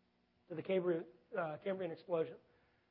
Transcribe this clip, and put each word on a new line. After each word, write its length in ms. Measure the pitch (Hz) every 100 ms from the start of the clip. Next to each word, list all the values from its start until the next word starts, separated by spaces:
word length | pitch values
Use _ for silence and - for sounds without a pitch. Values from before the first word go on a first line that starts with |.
| _ _ _ _ _
to 60 |
the 80 | 160
Cambrian, 420 | 170 190 180 165 180 - _ 214
uh, 180 | 160 151
Cambrian 280 | 196 190 175
explosion. 420 | 160 - 170 160 - _ _ _ _ _